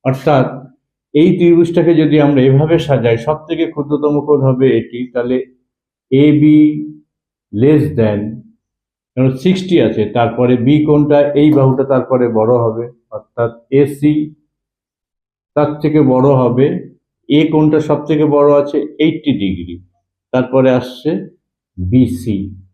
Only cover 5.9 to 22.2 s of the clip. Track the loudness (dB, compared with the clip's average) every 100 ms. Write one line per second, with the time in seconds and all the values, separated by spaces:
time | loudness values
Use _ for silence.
5.9 | _ _ 2 2 4 4 4 2 0 -12
6.9 | -16 _ _ _ _ _ -2 2 2 0
7.9 | -2 -2 -2 -8 -12 -20 _ _ _ _
8.9 | _ _ -2 -2 0 -2 -2 0 0 0
9.9 | -2 -4 -2 -2 0 0 2 2 2 2
10.9 | 2 2 2 2 2 2 4 2 0 0
11.9 | -2 0 -2 0 0 0 0 0 -4 -10
12.9 | _ _ -18 _ -6 -6 -6 _ 0 0
13.9 | 0 -2 -2 -6 -12 _ _ _ _ _
14.9 | _ _ _ _ _ _ -4 -4 -2 -2
15.9 | 2 2 2 2 2 0 0 0 -2 -12
16.9 | _ _ _ -2 0 2 2 2 0 -2
17.9 | -4 -2 -2 0 2 2 2 0 -4 -6
18.9 | -2 -2 -2 -4 -2 -4 -6 -10 -16 _
19.9 | _ _ _ _ -4 0 0 2 0 -4
20.9 | -8 -6 -6 -10 _ _ _ _ -10 -2
21.9 | 0 0 -4